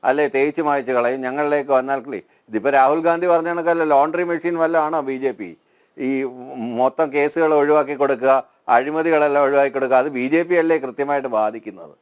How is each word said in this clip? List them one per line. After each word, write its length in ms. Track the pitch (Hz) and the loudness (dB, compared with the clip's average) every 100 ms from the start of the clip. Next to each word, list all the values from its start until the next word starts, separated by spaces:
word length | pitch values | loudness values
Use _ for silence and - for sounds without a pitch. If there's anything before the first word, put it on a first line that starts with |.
അല്ലെ 260 | 123 139 147 | 0 0 0
തേച്ച് 280 | 135 143 151 | 0 0 0
മായ്ച്ച് 300 | 151 143 123 | -2 -2 0
കളയും. 280 | 127 120 131 | 0 0 -2
ഞങ്ങളിലേക്ക് 500 | 131 135 147 147 139 | -6 -4 0 -2 2
വന്നാൽ 320 | 131 131 135 123 | 0 0 -6 -6
ക്ലീ-, 120 | 110 - _ _ | -12 -12 _ _
ഇതിപ്പോ 220 | 110 127 | -4 0
രാഹുൽ 300 | 139 135 156 | 4 4 2
ഗാന്ധി 260 | 165 170 180 | 0 0 2
പറഞ്ഞ 220 | 170 165 | 0 0
കണക്കല്ല, 360 | 170 165 170 | -4 -2 0
ലോണ്ടറി 380 | 160 143 151 165 | 2 2 2 0
മെഷീൻ 360 | 175 170 170 170 | -4 -4 -4 -2
വല്ല 200 | 160 165 | 0 0
ആണോ 220 | 151 160 | 0 -2
ബി 120 | 135 | -4
ജെ 180 | 131 135 | -4 -4
പി? 260 | 104 92 78 _ _ _ - | -6 -12 -14 _ _ _ -8
ഈ 260 | 131 135 135 127 127 135 117 117 | -4 -4 -4 -8 -16 -10 -8 0
മൊത്തം 360 | 127 - 160 | -2 0 -2
കേസുകൾ 420 | 143 143 165 160 | 0 0 2 2
ഒഴിവാക്കി 400 | 151 143 151 143 | 4 4 2 2
കൊടുക്കുക, 480 | 143 139 131 131 135 - _ - | -2 0 0 2 2 0 _ 0
അഴിമതികളെല്ലാം 760 | 117 135 156 160 156 147 143 | 2 2 -2 0 2 2 2
ഒഴിവാക്കി 300 | 139 143 139 | 2 4 2
കൊടുക്കുക, 220 | 135 131 127 | 0 2 2
അത് 120 | 139 | 2
ബി 200 | 131 131 | -2 0
ജെ 140 | 156 | 0
പി 120 | 170 | 0
അല്ലേ 240 | 175 165 160 | 0 2 0
കൃത്യമായിട്ട് 500 | 131 113 139 143 131 | -2 -6 -4 -2 -2
ബാധിക്കുന്നത്? 600 | 110 107 113 107 92 80 - | -2 -2 -4 -14 -16 -20 -20